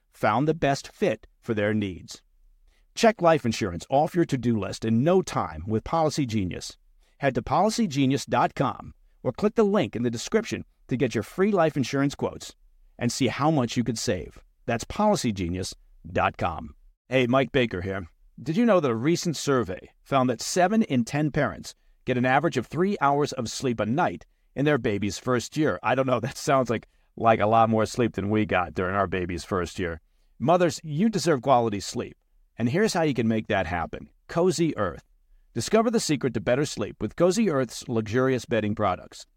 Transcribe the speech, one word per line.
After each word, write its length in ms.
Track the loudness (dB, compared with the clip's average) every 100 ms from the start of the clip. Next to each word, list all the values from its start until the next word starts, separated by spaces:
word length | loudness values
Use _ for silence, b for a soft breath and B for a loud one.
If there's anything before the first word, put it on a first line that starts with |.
| _
found 340 | -2 0 2 0
the 60 |
best 340 | 0 0 -2 -6
fit 380 | -4 -2 -2 -8 _
for 100 | -6
their 220 | -2 0
needs. 480 | 0 -2 -6 -14 -20 _ _ _ _ _ _ _
Check 280 | 2 4 6
life 240 | 4 4 2
insurance 400 | -2 -4 -4 -2
off 260 | 0 2 0
your 80 |
to-do 340 | 0 0 0 0
list 260 | -2 -4
in 200 | 0 2
no 180 | 4 2
time 400 | 2 -4 -4 -6 -4
with 160 | -4
Policy 420 | -2 0 0 0 -2
Genius. 500 | -2 -2 -6 -12 -18 _ _ _ _
Head 180 | -2 -2
to 60 |
policygenius 840 | 0 2 2 0 -2 2 2 0 0
dot 300 | 0 0 0
com 360 | -2 -2 -12 -20 _ _
or 80 | -8
click 240 | -2 0
the 80 | 2
link 320 | 2 2 -2
in 80 | -2
the 80 | -4
description 540 | -4 -2 -2 -2 -8 -10 _ -6
to 80 | -2
get 180 | 0
your 80 | -2
free 300 | -4 0 0
life 240 | 4 2 0
insurance 400 | -2 0 -2 -2
quotes 400 | -6 -6 -14 -18 _ _ _ -6
and 140 | -4
see 160 | 0 -2
how 240 | 2 2
much 240 | 2 0 -2
you 80 |
could 160 | -2 -4
save. 380 | -4 -4 -6 -16 -20 _ -6
That's 180 | -6
policygenius 880 | -4 0 2 2 0 -2 -4 -4 -6 -12 _ -20 -6
dot 260 | 0 0 0
com. 360 | -4 -4 -10 -16 -20 _ _
Hey, 200 | 0 4
Mike 240 | 2 2
Baker 300 | 0 0 -2
here. 260 | -6 -6 -10 _ _ -12
Did 140 | -4 2
you 100 | 4
know 140 | 4
that 100 | 4
a 60 | 2
recent 400 | 2 0 0 -4
survey 540 | 0 0 0 -6 -14 _
found 260 | _ 0 2
that 140 | -2
seven 400 | -2 2 2 2
in 220 | 2 0
ten 260 | 0 -2 -2
parents 460 | 0 -2 -4 -14 -20 _ _
get 140 | -4 0
an 80 | 2
average 300 | 2 2 -2
of 100 | -4
three 300 | -2 -2 0
hours 300 | 0 2 0
of 160 | -4 -8
sleep 300 | -4 -4 -2
a 80 | 0
night 400 | 0 0 -2 -14 _ _ -2
in 80 |
their 140 | 2 2
baby's 400 | 0 -2 -2 -4
first 380 | -2 -2 -2 -2
year? 220 | 0 0
I 100 | 0
don't 120 | 0 2
know, 100 | 0
<laughs> 60 | -2
that 100 | -6
sounds 320 | 0 2 2
like, 200 | -2 -4 _ _ -2
like 220 | 2 4
a 80 | 4
lot 240 | 4 4
more 160 | 4 0
sleep 280 | 0 0
than 140 | 0 0
we 160 | 0
got 300 | 2 0 0
during 220 | -2 -2 0
our 100 | 0
baby's 380 | -2 -4 -6
first 340 | -4 -2 -2 -4
year. 220 | -6 -6 -14 _ _ _
Mothers, 400 | 2 4 2 0
you 260 | -8 -2 0
deserve 340 | 2 0 0
quality 380 | 4 4 4 -2
sleep, 360 | -6 -8 -10 -12 _ _ _ -4
and 120 | -2
here's 260 | 2 0
how 80 | 2
you 120 | 0
can 120 | 0 0
make 220 | 0 0
that 180 | -2 0
happen. 420 | -4 -6 -8 -14 _ -6
Cozy 480 | 0 0 2 0 0
Earth. 280 | -4 -6 -16 _ _ -20 _
Discover 360 | -8 0 2 4
the 100 | 0
secret 340 | 0 0 0
to 60 | -2
better 240 | 0 0
sleep 320 | 0 -4 -8 -6
with 160 | -8 2
Cozy 340 | 2 4 0
Earth's 380 | 0 -2 -6 -4
luxurious 560 | -4 -2 0 2 0
bedding 300 | 0 0 0 0
products. 500 | 0 -2 -6 -20 -20